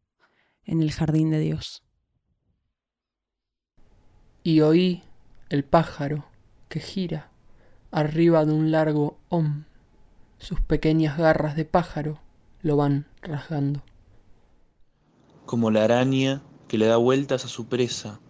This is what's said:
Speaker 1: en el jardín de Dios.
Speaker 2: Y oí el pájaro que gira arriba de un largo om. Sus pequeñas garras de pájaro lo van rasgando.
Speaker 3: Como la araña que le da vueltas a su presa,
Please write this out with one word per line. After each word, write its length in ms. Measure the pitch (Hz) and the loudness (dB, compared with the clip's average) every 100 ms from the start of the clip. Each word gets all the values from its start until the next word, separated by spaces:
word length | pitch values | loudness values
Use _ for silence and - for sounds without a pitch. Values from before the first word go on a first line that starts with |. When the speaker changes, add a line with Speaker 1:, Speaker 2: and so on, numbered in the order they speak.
| _ _ _ _ _ _ | _ _ _ _ _ _
Speaker 1:
en 180 | - 160 | -6 -2
el 100 | 156 | -2
jardín 380 | - 156 156 156 | -2 -2 0 0
de 100 | 156 | 0
Dios. 440 | 156 160 - - _ _ _ _ _ _ _ _ _ _ _ _ _ _ _ _ _ _ _ _ - _ _ _ _ _ | -2 -6 -10 -16 _ _ _ _ _ _ _ _ _ _ _ _ _ _ _ _ _ _ _ _ -20 _ _ _ _ _
Speaker 2:
Y 200 | 175 156 | 0 4
oí 420 | 151 165 185 175 - - - - - | 4 4 2 -2 -8 -20 -20 -20 -6
el 140 | 143 | -4
pájaro 640 | 139 170 160 - 143 147 - - _ _ - | 2 2 2 -4 -6 -6 -10 -20 _ _ -16
que 120 | 156 | -14
gira 520 | - - 180 156 - _ - - - - - | -10 -8 -6 -8 -12 _ -20 -20 -20 -20 -8
arriba 540 | - 151 160 170 165 156 | -2 -2 2 4 4 4
de 80 | |
un 180 | 156 156 | 2 2
largo 460 | 156 156 151 147 - - | 2 2 0 -2 -4 -4
om. 360 | 175 151 147 156 - _ _ - - - _ | -2 0 -2 -10 -20 _ _ -20 -20 -20 _
Sus 240 | - 175 | -8 -4
pequeñas 560 | - 156 156 160 156 143 | 0 0 2 2 0 2
garras 380 | 160 156 151 147 | 2 2 0 -4
de 100 | 156 | -2
pájaro 540 | 180 170 - 151 151 - _ _ _ | -2 -2 -6 -8 -10 -16 _ _ _
lo 140 | 151 143 | -2 0
van 320 | 143 143 147 - | 2 0 -4 -14
rasgando. 600 | - 143 - 151 139 143 - - _ - - - _ _ _ _ _ _ _ _ _ _ - | -10 -10 -6 -4 -4 -4 -10 -20 _ -20 -20 -20 _ _ _ _ _ _ _ _ _ _ -6
Speaker 3:
Como 260 | 120 113 | -2 2
la 120 | 107 | 4
araña 580 | 110 120 131 131 135 139 - - - | 4 4 2 0 0 -2 -8 -20 -6
que 100 | 110 | 0
le 100 | 110 | 2
da 100 | 117 | 4
vueltas 480 | 120 135 143 131 123 | 4 2 0 -4 -6
a 20 | |
su 200 | - 113 | -14 -6
presa, 520 | 123 120 - 107 104 - | -4 -4 -6 -12 -16 -20